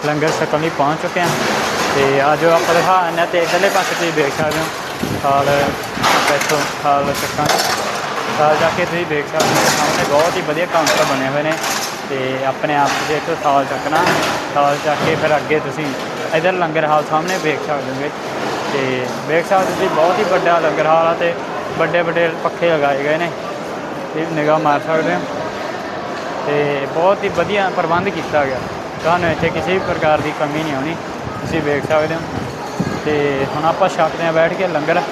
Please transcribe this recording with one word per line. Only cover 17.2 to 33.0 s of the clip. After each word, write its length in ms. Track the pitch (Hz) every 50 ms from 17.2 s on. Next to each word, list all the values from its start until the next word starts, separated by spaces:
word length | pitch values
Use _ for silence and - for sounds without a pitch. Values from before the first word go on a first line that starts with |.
| 160 180 190 180 160
ਵੇਖ 240 | 156 143 127 139
ਸਕਦੇ 240 | 151 151 139 131 127
ਹੋਗੇ। 180 | 131 131 143 151 - - - - - - - - - - - - 151
ਤੇ 320 | 139 135 131 127 127 127 123 117 117 -
ਵੇਖ 180 | 143 151 170 165 -
ਸਕਦੇ 240 | 196 190 185 - 180
ਤੁਸੀਂ 160 | 170 190 180
ਬਹੁਤ 300 | 160 156 160 175 185 214
ਹੀ 40 | 214 180
ਵੱਡਾ 280 | 185 175 180 170 170 170
ਲੰਗਰ 260 | 160 156 151 156 151
ਹਾਲ 220 | 156 160 165 165
ਆ 60 | 165 170 170
ਤੇ 140 | 180 170 170 165 - - - - - - -
ਵੱਡੇ 240 | 156 165 160 160 175
ਵੱਡੇ 280 | 170 170 165 170 170 165 165 165 175
ਪੱਖੇ 260 | 165 - - 170 170
ਲਗਾਏ 340 | 165 151 143 143 139 135 139
ਗਏ 140 | 147 156
ਨੇ, 120 | 160 170 165 - - - - - - - - - - - - - - - - -
ਇਹ 100 | 156 160 170 165
ਨਿਗਾਹ 240 | 156 147 151 156 156
ਮਾਰ 200 | 156 151 143 139 -
ਸਕਦੇ 280 | 156 160 160 156 160 175
ਹੋ। 40 | 180 156 139 - - - - - - - - - - - - - - - - - - - - - - -
ਤੇ 400 | 147 147 147 147 143 143 139 139 135 -
ਬਹੁਤ 300 | 160 170 190 202 196 202
ਹੀ 60 | 196 170
ਵਧੀਆ 320 | 170 170 170 202 202 196 185 175
ਪ੍ਰਬੰਧ 340 | 180 170 160 170 175 185 202
ਕੀਤਾ 360 | - 170 139 - - 151 143
ਗਿਆ, 140 | 135 131 123 - - - - - - - - -
ਤੁਹਾਨੂੰ 260 | 160 175 180 175 165
ਇੱਥੇ 200 | 156 156 165 165
ਕਿਸੇ 220 | - 165 156 170 185
ਵੀ 60 | 190 -
ਪ੍ਰਕਾਰ 340 | 180 170 160 160 156 151 147
ਦੀ 100 | 139 151 147 -
ਕਮੀ 240 | 156 147 147 156 160
ਨਹੀਂ 120 | 156 143
ਆਉਣੀ, 200 | 131 135 160 165 - - - - - - - - -
ਤੁਸੀਂ 200 | - - - 160
ਵੇਖ 260 | 151 147 147 143 139
ਸਕਦੇ 280 | - 156 156 156 156 165
ਹੋ। 40 | 165 165 - - - - - - - - - - - - - - -